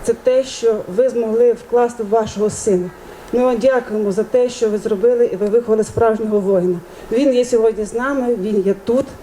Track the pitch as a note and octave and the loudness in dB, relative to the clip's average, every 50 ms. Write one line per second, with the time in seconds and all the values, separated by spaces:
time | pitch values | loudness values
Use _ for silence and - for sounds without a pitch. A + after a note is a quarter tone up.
0 | - - A3+ A3+ - B3+ B3+ C4 C4+ B3+ - - A#3 A3+ G#3+ G#3+ E3+ F3 F3+ G#3 | 0 -2 -2 0 0 2 2 2 0 -2 -8 -2 0 0 0 0 -4 -6 -2 0
1 | C4 C4 A3+ A#3+ A#3 A3 A3 A3+ A#3+ A#3+ A3+ A#3 - - A#3 A#3+ A#3+ A#3 A#3 - | 0 0 0 -2 -2 0 2 2 2 2 2 0 -4 -2 0 0 0 0 -2 -6
2 | A3+ G3 G#3 A3+ A3 A3 - G3 G#3 G#3+ - - - A3 G3 F3+ F3+ F3+ - - | -4 0 0 0 0 -2 -2 -2 -2 -2 -2 -2 0 0 0 0 0 -4 -10 -14
3 | - - - - - - - A#3+ B3 B3+ B3 A3 G3+ C4+ C4 B3 A#3+ - G#3+ G#3+ | -20 -20 -20 -20 -12 -4 -2 0 2 2 0 2 2 2 2 2 -2 -2 -4 -2
4 | G#3+ G3+ F#3 G3 G#3+ G#3+ - B3+ B3 B3 A#3+ - A3+ A3 G#3 G#3 G#3 A3 G#3+ F#3+ | -2 -2 0 -2 -2 0 2 2 2 2 0 -2 -2 0 0 -2 -2 -2 -2 2
5 | G3 A#3+ B3 A#3+ A#3+ A#3+ - F3+ G#3 G#3 G3 A#3+ A#3 G#3+ G#3+ A3 G#3+ - - - | 2 2 4 4 2 0 0 -2 -2 2 2 0 2 2 0 0 0 -2 0 2
6 | A#3 A3+ A3 G#3+ A3+ G#3+ G#3+ G#3 F#3+ F#3+ G3 F#3 F3 F3+ F3+ E3+ - - - - | 2 2 2 0 -2 0 0 0 2 2 2 2 2 0 -2 -2 -6 -14 -20 -18
7 | - - G#3+ A#3 C#4+ C#4 B3+ B3 B3 A#3+ B3 A3+ A3 A3+ A3 G3 G#3+ G3+ - A#3 | -10 -4 -2 2 2 2 2 2 2 2 2 2 2 2 0 0 -6 -6 -4 -4
8 | B3 C4+ C#4+ C4+ B3 A#3+ A#3+ G3+ F#3 G#3+ G#3 G3+ F#3 G3 F#3+ G3 - - A#3 C4 | -2 -2 -2 -2 0 -2 -2 -2 -2 -2 0 0 0 0 -2 -2 -2 -2 0 0
9 | C4 - - - | -2 -4 -10 -20